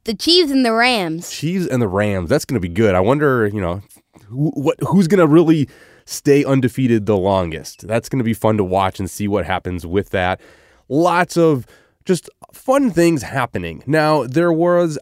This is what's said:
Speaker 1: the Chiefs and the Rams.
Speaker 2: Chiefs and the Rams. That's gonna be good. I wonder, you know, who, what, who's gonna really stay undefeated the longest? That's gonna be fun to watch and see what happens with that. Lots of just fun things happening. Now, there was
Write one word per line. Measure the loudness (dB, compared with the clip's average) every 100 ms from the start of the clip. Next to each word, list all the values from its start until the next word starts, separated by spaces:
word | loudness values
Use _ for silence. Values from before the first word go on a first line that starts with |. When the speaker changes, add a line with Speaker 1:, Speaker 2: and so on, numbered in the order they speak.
Speaker 1:
the | -8
Chiefs | -4 2 2 2
and | 0 0
the |
Rams. | 2 0 0 -4 -6 -10
Speaker 2:
Chiefs | -8 -4 -2 -2
and | -2
the | 0
Rams. | 0 0 -2 0
That's | -2
gonna | -2 -4
be | -4
good. | 0 2
I | 4
wonder, | 2 2 2 0 0
you | -2
know, | -4 -6 -10 -20 _ _ -14
who, | -4 -4
what, | -2 -4 -2
who's | 0 2 4
gonna | 4 6
really | 6 6 2 0 -6 -20 _
stay | -16 -6 2 2
undefeated | 4 2 0 0 0 0 2
the | 0
longest? | 2 0 -2 -6 -14 -16 -6
That's | -6 -4
gonna | -4
be | -2
fun | 0 0 0
to |
watch | 0 0 -2 -4
and | -10
see | -6 -4
what | -2 -2
happens | -4 -4 -8 -4
with | -4 -2
that. | -2 -2 -4 -10 _ _ _ -6
Lots | 0 0 0 -2 2
of | 2 2 -4 _ _ _
just | -4 -4 -4 _ -20
fun | -12 0 0 2
things | 2 2 2
happening. | -4 -6 -4 -6 -8 -8 -2
Now, | 0 2 0
there | 0 0 0
was | 2 2 2 0 -4